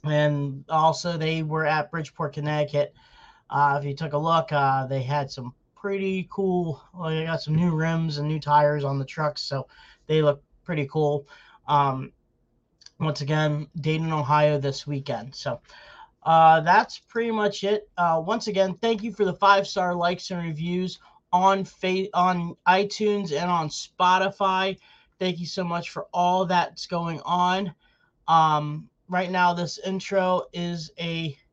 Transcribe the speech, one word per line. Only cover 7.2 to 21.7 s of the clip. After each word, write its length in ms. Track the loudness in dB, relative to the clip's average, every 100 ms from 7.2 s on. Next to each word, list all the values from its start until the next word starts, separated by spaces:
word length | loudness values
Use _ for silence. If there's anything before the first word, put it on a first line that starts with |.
got 160 | -2 -4
some 140 | 0
new 200 | 2 2
rims 440 | 2 0 0 -2 -4
and 100 | -4
new 100 | -4
tires 460 | 2 4 4 2
on 140 | -2 -4
the 60 | -6
trucks, 340 | -4 -4 -4
so 260 | -6 -6 -8 -16 -20 _ -2
they 140 | 2
look 220 | 2 0 _ _
pretty 220 | -6 -4 -4
cool. 400 | 0 0 0 -6 -20 -20 -20 0
Um, 460 | 2 2 -2 -8 _ _ _ _ _ _ _ -20 _
once 220 | -4 -2
again, 440 | -2 0 0 -2 -6 -6
Dayton, 320 | -2 -2 0
Ohio 460 | -2 2 4 4 2
this 280 | -2 -6 -6
weekend. 480 | -8 -6 -8 -8
So, 280 | -10 -8 -8 _ -20 -20 -20 -20 _
uh, 360 | 2 8 8 8
that's 380 | 6 4 4 -8
pretty 320 | _ -4 -2
much 340 | 0 -2 -2
it. 240 | -2 -2 -4 -2
Uh, 240 | 0 0
once 260 | 0 -4 -2
again, 280 | 0 0 0
thank 200 | -2 -2
you 120 | -4
for 100 | -2
the 80 | -2
five-star 640 | 2 4 4 2 -2 -2
likes 360 | 0 -2 -2 -6
and 120 | -8
reviews 560 | -6 -6 -4 -4 -4 -8 _ _ _
on 320 | 4 4 2
Fa-, 460 | -2